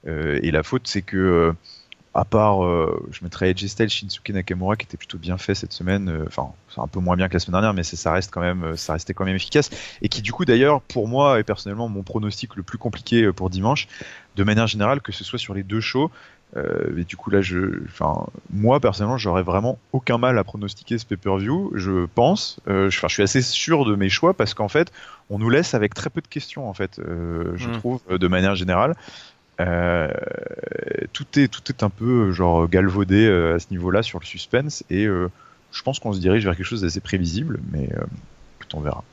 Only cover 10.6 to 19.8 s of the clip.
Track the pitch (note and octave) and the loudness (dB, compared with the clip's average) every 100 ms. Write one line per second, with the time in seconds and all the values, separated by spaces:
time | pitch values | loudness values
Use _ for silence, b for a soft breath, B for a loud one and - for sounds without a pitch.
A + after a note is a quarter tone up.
10.6 | C#3 D3 _ B2+ A2 B2+ C#3+ A#2+ G#2+ G#2 | 6 4 _ -4 -2 2 4 4 0 -4
11.6 | G2+ G2+ A#2 G2+ F#2 A2+ G#2 G#2 A#2 G2 | -6 -6 -6 -6 -6 -4 -4 -6 -10 -10
12.6 | F2 - A#2+ - - A#2 G#2+ F2+ F#2 F#2 | -10 -6 -6 -8 2 4 4 2 -4 0
13.6 | G#2 D3 - B B B B G2 G2+ G#2+ | 0 0 -4 B B B B 0 2 4
14.6 | A2+ G#2 G#2 C#3 - - F#2+ A#2+ - G2 | 2 2 2 0 -2 -12 -10 -10 -8 -8
15.6 | F#2+ G#2+ A2 B2+ D#3 B B B _ - | -4 -4 -2 -2 -2 B B B _ -6
16.6 | - - - D#2+ F2 - - G2 F#2+ F2+ | -4 -2 -2 -4 -6 -8 2 2 2 -2
17.6 | F#2+ - - - D#2 G1+ G1+ - - G2+ | -2 -4 -10 -4 -4 -2 -8 -14 -8 0
18.6 | A2 C#3+ B2 F#2+ G#2 B2+ G#2+ F2+ F2 F#2 | 4 4 4 2 -2 -2 0 0 2 0
19.6 | A#2 - | 0 -4